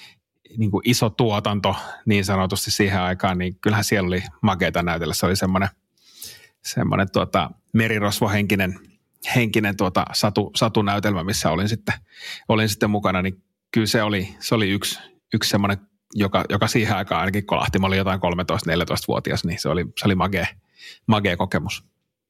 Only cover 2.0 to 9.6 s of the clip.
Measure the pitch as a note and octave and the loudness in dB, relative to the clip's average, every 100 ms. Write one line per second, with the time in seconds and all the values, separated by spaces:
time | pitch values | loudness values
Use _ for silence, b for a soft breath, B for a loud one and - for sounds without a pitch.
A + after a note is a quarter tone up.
2 | B G2+ F#2+ F#2+ F#2+ G2+ - - G2+ F#2+ | B 2 2 0 0 -2 -2 0 2 2
3 | F2+ F2+ G2 F2+ F2+ F#2 G#2+ G#2+ G2+ G#2+ | 0 -2 -2 0 -2 -2 0 0 2 0
4 | F#2 F2+ - - G#2 F2+ E2+ E2+ E2+ E2 | 0 -2 -4 -2 0 2 0 0 -2 -2
5 | D#2+ D#2 F2+ F#2+ F#2+ F#2+ F#2+ - _ _ | -2 -2 0 0 0 0 0 -4 _ _
6 | B B B B B B - - A2 G2 | B B B B B B -8 -2 0 0
7 | G2+ - F#2 G2 D2 - _ A2+ A2+ G#2+ | 0 0 0 0 -2 -6 _ 0 2 0
8 | G#2 - A2 G#2 G2+ G2 F#2 F#2 - _ | 0 0 0 0 2 2 0 -4 -12 _
9 | _ _ - C3 A#2 A2+ | _ _ -2 0 2 2